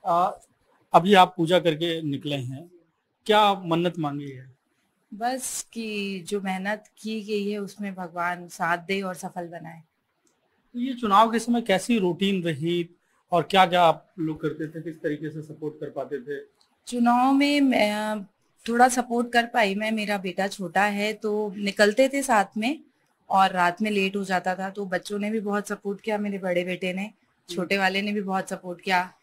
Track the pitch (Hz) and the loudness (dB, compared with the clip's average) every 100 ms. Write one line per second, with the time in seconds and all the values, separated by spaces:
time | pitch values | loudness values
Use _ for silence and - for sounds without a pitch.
0 | 196 170 185 - _ _ _ _ _ 175 | 2 2 2 -2 _ _ _ _ _ 4
1 | 175 202 180 - 165 180 170 156 170 165 | 8 8 8 6 2 4 4 0 -2 -4
2 | 156 139 147 143 127 131 170 _ _ _ | -4 -4 -4 -6 -6 -10 -14 _ _ _
3 | _ _ - 208 208 196 180 165 175 170 | _ _ 2 4 6 2 0 0 0 -2
4 | 151 143 143 127 131 _ _ _ _ _ | -6 -6 -10 -14 -20 _ _ _ _ _
5 | _ 208 233 262 254 - - 226 220 208 | _ -6 -4 -4 -6 -10 -10 -10 -8 -6
6 | 202 196 165 202 190 185 190 208 214 _ | -6 -8 -6 -6 -4 -4 -4 -6 _ _
7 | 214 220 202 208 202 208 202 - 202 190 | -8 -8 -4 -4 -2 -6 -8 -8 -10 -8
8 | 180 175 175 180 175 - 175 175 170 196 | -10 -4 -4 -4 -10 -4 -2 -2 -2 -4
9 | 190 175 185 180 175 170 160 165 160 _ | -4 -8 -10 -10 -10 -12 -16 -18 -20 _
10 | _ _ _ _ _ _ _ 240 247 247 | _ _ _ _ _ _ _ -6 -6 -4
11 | 226 196 226 226 226 240 226 185 - 233 | 2 4 6 2 0 -2 2 0 2 2
12 | 185 170 196 196 170 147 165 175 170 _ | 2 0 0 0 -2 -2 -2 -2 -4 _
13 | _ _ _ 175 160 190 185 180 170 156 | _ _ _ 0 2 6 6 6 4 4
14 | _ - 156 156 156 139 156 160 160 160 | _ -6 -6 -4 -6 -6 -10 -10 -12 -8
15 | 165 147 156 156 147 151 151 147 147 - | -6 -6 -8 -12 -14 -10 -12 -10 -12 -10
16 | 131 143 123 143 143 _ _ _ - 240 | -8 -10 -10 -12 -12 _ _ _ -10 0
17 | 240 240 254 277 285 285 277 247 208 208 | 2 4 4 4 2 4 2 4 2 0
18 | 214 214 196 _ _ _ - 233 247 247 | -4 -6 -10 _ _ _ -6 4 4 4
19 | 240 233 240 240 233 247 208 196 220 220 | -2 -2 0 0 0 2 2 0 -2 -4
20 | 208 202 185 175 196 202 180 175 208 202 | -2 -4 -4 -4 -4 -4 -2 2 2 2
21 | 208 208 214 208 214 196 202 196 208 208 | -4 -4 -4 -4 -4 -4 -6 4 4 6
22 | 269 277 269 226 196 - 220 311 - _ | 4 4 2 2 2 0 -4 -4 -10 _
23 | _ _ _ 190 190 185 175 175 214 208 | _ _ _ 4 4 4 2 2 -2 0
24 | 190 202 190 185 185 185 190 196 202 180 | 0 -2 -2 -2 -2 -4 -6 -8 -6 -6
25 | 175 208 208 226 202 202 202 202 202 202 | -6 -6 -4 -4 -2 -4 -4 -8 -8 -8
26 | - 208 208 196 185 175 180 175 185 185 | -4 -4 -4 -4 -2 -2 -2 -4 -4 -6
27 | 208 - _ _ _ 175 175 196 190 190 | -8 -12 _ _ _ -8 -2 2 2 0
28 | 208 208 196 190 185 185 185 175 196 185 | -2 -4 -2 -4 -4 -8 -10 -10 0 0
29 | 180 _ | 0 _